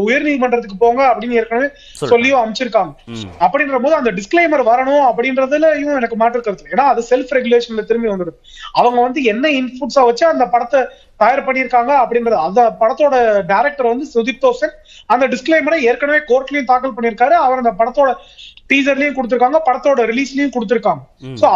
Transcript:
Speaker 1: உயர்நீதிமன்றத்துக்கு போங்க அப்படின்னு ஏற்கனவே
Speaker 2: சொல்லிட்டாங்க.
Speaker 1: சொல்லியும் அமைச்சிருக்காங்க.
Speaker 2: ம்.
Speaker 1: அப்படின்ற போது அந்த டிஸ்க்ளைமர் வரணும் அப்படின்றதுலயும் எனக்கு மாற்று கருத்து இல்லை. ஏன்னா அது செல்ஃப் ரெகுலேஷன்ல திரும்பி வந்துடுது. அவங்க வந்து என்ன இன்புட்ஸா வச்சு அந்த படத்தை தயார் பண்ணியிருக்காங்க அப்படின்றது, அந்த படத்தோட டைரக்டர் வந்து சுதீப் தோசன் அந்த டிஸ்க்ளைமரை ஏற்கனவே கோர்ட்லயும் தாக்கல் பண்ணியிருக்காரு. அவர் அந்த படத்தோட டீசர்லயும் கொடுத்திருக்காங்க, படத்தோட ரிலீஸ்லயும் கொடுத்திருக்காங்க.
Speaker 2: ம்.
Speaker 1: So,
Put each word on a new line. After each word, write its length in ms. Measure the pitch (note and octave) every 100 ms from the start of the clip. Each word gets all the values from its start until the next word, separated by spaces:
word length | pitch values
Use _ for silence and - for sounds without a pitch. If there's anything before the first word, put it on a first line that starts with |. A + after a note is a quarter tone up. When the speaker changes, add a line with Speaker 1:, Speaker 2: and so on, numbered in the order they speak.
| G#3
Speaker 1:
உயர்நீதிமன்றத்துக்கு 680 | C4+ D4 C#4 B3 A#3+ A#3 G3
போங்க 180 | A#3 B3 C4+
அப்படின்னு 280 | G#3+ A#3+ A#3
ஏற்கனவே 260 | A3 A#3 C#4
Speaker 2:
சொல்லிட்டாங்க. 440 | - - - C#3+
Speaker 1:
சொல்லியும் 300 | A#3 B3+ C#4
அமைச்சிருக்காங்க. 500 | A3 A3 B3 G#3+ F3 C#3 -
Speaker 2:
ம். 160 | A#2 G2+ F2 A#3+
Speaker 1:
அப்படின்ற 340 | C#4 D4 C4
போது 160 | C4 D#4
அந்த 120 | A#3+
டிஸ்க்ளைமர் 520 | F#3+ G3+ E4+ E4+ D4 A3+
வரணும் 340 | A#3+ C4 C#4+ C4
அப்படின்றதுலயும் 880 | G#3+ B3+ C4 C4 D4 D#4+ D4 D4 C#4+
எனக்கு 200 | A#3 A3
மாற்று 200 | A3+ A#3+
கருத்து 240 | A3+ F#3+ -
இல்லை. 100 | F#3
ஏன்னா 120 | C4+
அது 100 | A3+ A#3
செல்ஃப் 220 | B3+ C4+ C4
ரெகுலேஷன்ல 480 | A#3 A#3+ A#3 A3 G#3
திரும்பி 220 | A#3 A#3
வந்துடுது. 260 | G3 E3+ - _ - - -
அவங்க 180 | A3+ A#3+
வந்து 200 | B3 B3+ B3
என்ன 140 | G#3+ D#4 C#4
இன்புட்ஸா 440 | B3+ B3+ C4+ C#4 B3
வச்சு 160 | A#3 E4
அந்த 140 | D4+ A#3+ A#3+
படத்தை 260 | A#3+ C#4 B3 - _ -
தயார் 260 | G#3+ C4+ A3+
பண்ணியிருக்காங்க 460 | C4 B3+ B3 A#3+ C#4+
அப்படின்றது, 360 | A#3+ A#3 A#3 G#3 D#3+
அந்த 140 | G3+ A#3 -
படத்தோட 360 | A3+ C4 D4 C4 A#3 G3+ F3+
டைரக்டர் 440 | G3 C#4 C#4+ A#3
வந்து 120 | A#3+ D4
சுதீப் 320 | A#3 A3+ B3+ C4
தோசன் 320 | A#3+ D#4 - _ - -
அந்த 120 | A#3+ C4+
டிஸ்க்ளைமரை 460 | B3 - D#4+ C#4+ E4 A#3
ஏற்கனவே 300 | A#3+ C#4+ D4+ D4+
கோர்ட்லயும் 420 | B3+ C4+ C#4+ B3
தாக்கல் 240 | B3+ C4+ A#3
பண்ணியிருக்காரு. 400 | A#3 G#3 B3 E4+ C#4
அவர் 160 | C4
அந்த 100 | A#3 G#3
படத்தோட 320 | A3+ A#3+ C4+ A#3+ - - - - -
டீசர்லயும் 460 | C4+ C#4 C4+ D4 C4
கொடுத்திருக்காங்க, 440 | A#3+ A#3+ B3 D#4 D#4
படத்தோட 360 | B3+ C#4+ C4+ A3+
ரிலீஸ்லயும் 440 | A#3 C#4 C4+ C#4+ B3
கொடுத்திருக்காங்க. 460 | G#3+ A#3 G3+ D3+ - _ C3+
Speaker 2:
ம். 100 | B2
Speaker 1:
So, 80 | A#3